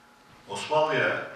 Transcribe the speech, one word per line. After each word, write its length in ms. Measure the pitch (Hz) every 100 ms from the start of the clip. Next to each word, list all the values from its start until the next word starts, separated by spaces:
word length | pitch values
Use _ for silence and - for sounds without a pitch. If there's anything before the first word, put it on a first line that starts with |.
| - - - - -
Osmanlı'ya 800 | - - 151 156 - - - -